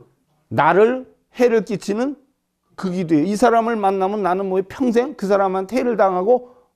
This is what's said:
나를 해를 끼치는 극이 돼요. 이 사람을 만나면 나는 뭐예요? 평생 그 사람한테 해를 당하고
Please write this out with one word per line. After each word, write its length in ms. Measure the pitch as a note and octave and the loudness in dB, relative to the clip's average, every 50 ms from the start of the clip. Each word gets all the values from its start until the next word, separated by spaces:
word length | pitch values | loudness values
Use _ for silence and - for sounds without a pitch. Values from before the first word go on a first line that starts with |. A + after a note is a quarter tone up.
| - _ _ _ _ _ _ _ _ _ | -20 _ _ _ _ _ _ _ _ _
나를 640 | A2+ B2 C#3+ D#3+ E3+ F#3+ A3 A#3 B3+ C4 B3+ - _ _ _ _ _ | -2 0 2 4 4 4 4 4 2 -2 -8 -12 _ _ _ _ _
해를 280 | - B3 A#3+ A3+ A3+ F#3+ | 0 2 2 2 2 0
끼치는 520 | - G#3 E3 - - G3+ A3 B3+ C#4+ C4+ - _ _ _ _ _ _ _ _ _ _ _ | -2 -6 -6 -6 -4 -4 -4 -4 -4 -6 -10 _ _ _ _ _ _ _ _ _ _ _
극이 320 | - - F#3 F3 F#3 F3+ | -10 -8 -6 -4 -4 0
돼요. 160 | D#3 E3 D3 D#3 | 2 2 2 2
이 140 | G3 G#3+ | 0 0
사람을 400 | G3 B3 A#3 A3+ A#3 A3 A#3 A#3 | 2 2 2 2 2 0 0 -2
만나면 460 | G#3+ G3 F#3+ G3 F#3+ F#3+ F#3+ G#3 G#3+ F#3+ | -2 -2 -2 0 0 -2 -2 -2 -2 -2
나는 260 | F3 F3+ F#3+ G3 F#3+ | -2 -2 -2 -2 -2
뭐예요? 160 | F#3 F#3+ F#3+ - | -4 -4 -4 -6
평생 460 | - - C4+ B3 G#3+ A#3 B3 D4+ - | -6 -4 -2 0 0 0 -2 -2 -4
그 120 | - G3+ | -8 -2
사람한테 500 | F#3 G3+ G3 G3 F#3+ F#3 F#3+ G3 F#3+ A3+ | 0 0 2 2 0 -2 -4 -6 -4 -4
해를 200 | C4 C4 B3 A3+ | -2 -2 -2 0
당하고 580 | G3 G3+ F#3+ F3+ F3+ F#3 A3 B3+ B3 B3 - - _ _ _ _ | 2 2 2 2 0 2 2 2 0 0 -6 -20 _ _ _ _